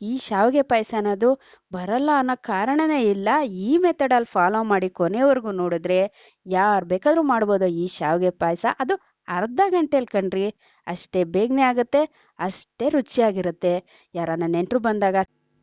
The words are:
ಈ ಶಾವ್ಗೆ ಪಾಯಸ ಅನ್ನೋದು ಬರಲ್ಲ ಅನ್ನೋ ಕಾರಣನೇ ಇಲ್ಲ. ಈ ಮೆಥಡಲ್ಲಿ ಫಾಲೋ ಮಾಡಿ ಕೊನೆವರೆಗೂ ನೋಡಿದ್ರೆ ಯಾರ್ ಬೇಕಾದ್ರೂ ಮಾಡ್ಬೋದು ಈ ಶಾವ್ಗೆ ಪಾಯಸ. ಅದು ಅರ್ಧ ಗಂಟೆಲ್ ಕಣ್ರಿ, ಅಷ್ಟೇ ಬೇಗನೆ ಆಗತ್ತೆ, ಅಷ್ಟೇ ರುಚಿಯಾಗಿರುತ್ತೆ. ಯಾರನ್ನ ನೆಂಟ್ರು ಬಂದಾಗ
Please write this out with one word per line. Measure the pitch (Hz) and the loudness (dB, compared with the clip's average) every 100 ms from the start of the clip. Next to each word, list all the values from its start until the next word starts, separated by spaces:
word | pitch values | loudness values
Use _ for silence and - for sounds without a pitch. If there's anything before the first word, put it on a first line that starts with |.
ಈ | 208 254 | -8 -6
ಶಾವ್ಗೆ | - 196 233 285 | -2 2 2 2
ಪಾಯಸ | 277 233 220 220 | 2 0 0 -2
ಅನ್ನೋದು | 208 202 240 269 - - _ | -2 0 0 0 -6 -20 _
ಬರಲ್ಲ | 185 180 240 294 285 | -10 -4 -2 2 2
ಅನ್ನೋ | 254 254 | 0 -4
ಕಾರಣನೇ | - 196 226 294 311 294 220 | -4 -2 0 0 0 2 2
ಇಲ್ಲ. | 196 202 294 262 185 | 0 0 0 0 -4
ಈ | 208 339 | 0 2
ಮೆಥಡಲ್ಲಿ | 359 320 269 247 233 | 2 0 2 2 2
ಫಾಲೋ | 196 175 220 | 2 2 2
ಮಾಡಿ | 220 196 185 | 0 0 0
ಕೊನೆವರೆಗೂ | - 170 220 277 262 220 | 0 -2 2 2 2 0
ನೋಡಿದ್ರೆ | 185 180 170 175 185 196 - - _ 185 | -4 -2 -2 0 0 0 -4 -20 _ -4
ಯಾರ್ | 185 208 202 | 0 2 2
ಬೇಕಾದ್ರೂ | 175 185 294 320 | 0 0 2 2
ಮಾಡ್ಬೋದು | 294 233 208 196 185 | 2 2 2 2 0
ಈ | 170 180 | 0 -4
ಶಾವ್ಗೆ | - 151 170 180 | -4 -2 0 0
ಪಾಯಸ. | - 170 175 226 - | 0 -2 0 -2 -2
ಅದು | 269 392 _ _ - | -2 -4 _ _ -10
ಅರ್ಧ | 180 226 247 392 | -6 -4 0 2
ಗಂಟೆಲ್ | 359 302 277 240 | 2 2 0 0
ಕಣ್ರಿ, | 202 190 190 202 - _ _ - | -2 -2 -2 -4 -6 _ _ -10
ಅಷ್ಟೇ | 180 - 185 | -8 -4 -2
ಬೇಗನೆ | 170 185 233 269 | 0 0 0 2
ಆಗತ್ತೆ, | 254 247 233 277 311 _ _ - | 2 0 0 0 0 _ _ -10
ಅಷ್ಟೇ | 180 - - - 269 | -6 -6 -8 -4 -2
ರುಚಿಯಾಗಿರುತ್ತೆ. | 302 - 247 220 190 175 170 180 180 - - _ | 0 0 0 0 0 -4 -2 -2 -2 -6 -20 _
ಯಾರನ್ನ | 170 165 165 165 | -6 -4 -4 -2
ನೆಂಟ್ರು | 170 180 240 | -2 -2 -2
ಬಂದಾಗ | 220 208 196 190 190 _ _ _ | -2 0 0 0 -2 _ _ _